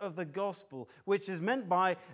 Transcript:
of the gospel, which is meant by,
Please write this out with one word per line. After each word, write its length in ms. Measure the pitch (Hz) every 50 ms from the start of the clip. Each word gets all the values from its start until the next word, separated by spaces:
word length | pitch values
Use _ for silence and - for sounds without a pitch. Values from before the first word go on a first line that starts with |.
of 160 | 202 196 165
the 80 | 170 180
gospel, 640 | 151 143 185 196 202 180 - - - - 131 117 - - - _
which 240 | - 196 196 196 190
is 120 | 190 165
meant 280 | 165 208 254 269 226 175
by, 280 | 180 180 185 185 175 - - -